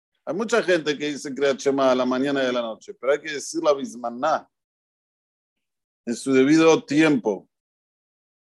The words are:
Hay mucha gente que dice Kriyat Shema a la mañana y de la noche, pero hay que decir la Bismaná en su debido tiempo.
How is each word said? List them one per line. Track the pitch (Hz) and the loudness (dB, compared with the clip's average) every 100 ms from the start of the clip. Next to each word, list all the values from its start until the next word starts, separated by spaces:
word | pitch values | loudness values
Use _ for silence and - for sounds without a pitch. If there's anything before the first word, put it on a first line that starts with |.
| _ _ - | _ _ -8
Hay | |
mucha | 165 226 226 | -6 -2 0
gente | 170 175 147 143 | 2 0 0 -4
que | 147 | -6
dice | 139 147 | -8 -10
Kriyat | 131 143 127 | -2 -2 0
Shema | 143 135 131 | 0 2 2
a | |
la | 127 | 2
mañana | 123 127 143 139 | 0 0 -2 0
y | 131 | 0
de | |
la | 123 | -2
noche, | 117 110 - | -4 -8 -16
pero | 101 123 | -6 -2
hay | 151 | -2
que | 156 | -4
decir | 147 - 160 | -10 -8 -2
la | 160 | 0
Bismaná | 139 123 113 120 120 151 131 - _ _ _ _ _ _ _ _ _ _ _ _ _ _ _ | 0 -2 -10 -10 -6 -2 -2 -4 _ _ _ _ _ _ _ _ _ _ _ _ _ _ _
en | - | -10
su | 117 135 | -8 0
debido | 131 135 160 160 151 | 2 4 6 6 4
tiempo. | - 143 156 139 107 95 - _ _ _ _ _ _ _ _ _ | 2 2 2 2 -2 -6 -8 _ _ _ _ _ _ _ _ _